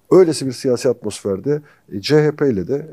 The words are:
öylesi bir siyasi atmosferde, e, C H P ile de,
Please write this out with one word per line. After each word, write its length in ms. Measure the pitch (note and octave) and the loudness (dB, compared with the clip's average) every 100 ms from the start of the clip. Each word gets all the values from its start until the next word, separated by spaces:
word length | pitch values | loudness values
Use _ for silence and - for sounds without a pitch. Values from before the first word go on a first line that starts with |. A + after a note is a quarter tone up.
| - | 2
öylesi 360 | F3 E3+ C#3+ C3+ | 4 4 2 -6
bir 60 | |
siyasi 360 | A#2 C3 A#2+ C3 | -4 -2 0 0
atmosferde, 760 | A#2 G#2+ - G#2 F#2+ G2 D3 - _ - | -2 -6 -6 -4 -4 -2 -4 -6 _ -14
e, 80 | G#2 | -8
C 260 | G2 D3+ D3+ | 0 2 2
H 100 | D3+ | 0
P 140 | C#3+ | 0
ile 180 | G2 F2+ | 0 -2
de, 220 | C#3 D#3 | -6 -8